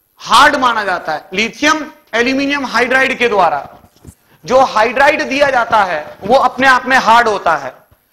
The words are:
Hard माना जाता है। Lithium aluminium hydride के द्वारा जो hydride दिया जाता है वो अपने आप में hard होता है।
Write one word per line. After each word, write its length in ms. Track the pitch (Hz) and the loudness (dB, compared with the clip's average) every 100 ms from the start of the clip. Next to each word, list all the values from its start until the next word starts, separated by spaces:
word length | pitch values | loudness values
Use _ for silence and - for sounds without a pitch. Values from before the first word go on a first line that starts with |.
| _ _ | _ _
Hard 360 | - 226 294 277 | 0 4 4 2
माना 280 | 240 226 | 0 -2
जाता 300 | 196 175 165 | -4 -6 -6
है। 140 | 147 - | -8 -6
Lithium 580 | 185 226 - 294 311 277 - _ | -6 -6 -2 -2 -2 -6 -16 _
aluminium 520 | 226 247 269 277 285 240 | -4 -2 -2 -4 -4 -4
hydride 520 | 226 247 262 262 254 | -4 0 0 0 -2
के 120 | 233 | -2
द्वारा 380 | 202 165 139 - - _ _ - _ _ _ | 0 0 -2 -8 -18 _ _ -20 _ _ _
जो 160 | 156 262 262 | 0 2 2
hydride 580 | 214 233 247 277 311 | 0 0 2 0 0
दिया 260 | 247 269 277 | -4 0 0
जाता 340 | 254 226 220 | 0 0 0
है 340 | 190 156 151 - | 0 -4 -8 -12
वो 120 | 196 262 | 0 2
अपने 300 | 247 247 269 | 2 2 2
आप 180 | 247 254 | 2 2
में 120 | 262 | 0
hard 280 | 196 233 226 | 4 4 4
होता 280 | 196 175 151 | 0 -2 -2
है। 160 | 131 - _ _ _ | -6 -16 _ _ _